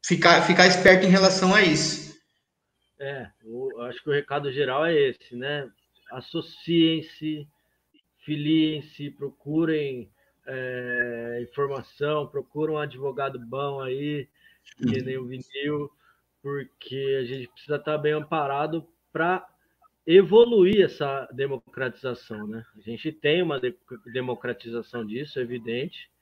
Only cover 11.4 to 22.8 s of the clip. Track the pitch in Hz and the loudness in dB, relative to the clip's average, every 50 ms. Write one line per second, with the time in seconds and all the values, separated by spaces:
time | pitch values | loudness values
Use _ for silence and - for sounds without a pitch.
11.4 | 120 117 _ - 143 139 139 131 - - _ _ 147 147 151 151 143 - - 139 | -10 -10 _ -4 -4 -4 -4 -8 -10 -14 _ _ -4 -2 -2 -2 -4 -4 -8 -10
12.4 | 127 _ _ 147 156 156 156 151 147 143 127 127 135 139 127 135 139 139 135 123 | -10 _ _ -4 -4 -4 -2 -4 -6 -8 -10 -8 -8 -8 -6 -4 -6 -6 -6 -10
13.4 | 120 113 123 135 143 143 139 139 135 127 127 135 143 147 151 147 127 _ _ _ | -14 -10 -8 -6 -6 -6 -6 -6 -6 -6 -6 -4 -4 -4 -6 -6 -8 _ _ _
14.4 | _ _ _ _ _ - - _ 127 120 110 131 127 131 131 131 127 123 131 131 | _ _ _ _ _ -20 -14 _ -4 -2 -2 -2 -4 -6 -8 -8 -10 -10 -14 -14
15.4 | 127 _ - 139 143 147 151 147 147 139 _ _ _ _ _ _ _ _ _ _ | -16 _ -10 -6 -6 -4 -4 -4 -6 -8 _ _ _ _ _ _ _ _ _ _
16.4 | _ 139 143 143 135 - _ _ - - 127 135 135 135 135 135 131 117 131 135 | _ -10 -10 -10 -10 -12 _ _ -16 -12 -10 -6 -4 -2 -2 -2 -2 -6 -8 -10
17.4 | 123 - _ - - - 147 143 147 151 151 151 147 151 151 151 151 - 170 160 | -12 -14 _ -20 -8 -8 -8 -6 -4 -4 -4 -2 0 -2 -2 -2 -4 -4 -4 -2
18.4 | 147 139 139 139 151 156 160 165 156 _ _ _ _ _ _ 156 165 175 185 185 | -2 -2 -2 -2 -4 -4 -4 -6 -8 _ _ _ _ _ _ -2 0 0 0 -2
19.4 | - - _ _ _ _ _ _ _ _ _ _ _ 160 165 190 196 156 185 226 | -4 -12 _ _ _ _ _ _ _ _ _ _ _ 6 6 6 8 8 8 8
20.4 | 240 240 233 214 180 185 208 208 185 151 - - 151 139 139 139 127 - 127 123 | 8 8 6 6 6 6 6 4 2 2 2 -4 -4 -4 -4 -6 -8 -10 -8 -6
21.4 | 139 139 135 123 _ - - - 131 123 113 _ - 131 120 - - - 110 107 | -6 -6 -6 -8 _ -14 -8 -6 -6 -6 -6 _ -10 -10 -10 -10 -12 -14 -14 -12
22.4 | 107 104 110 113 113 _ _ 107 | -12 -12 -12 -12 -14 _ _ -20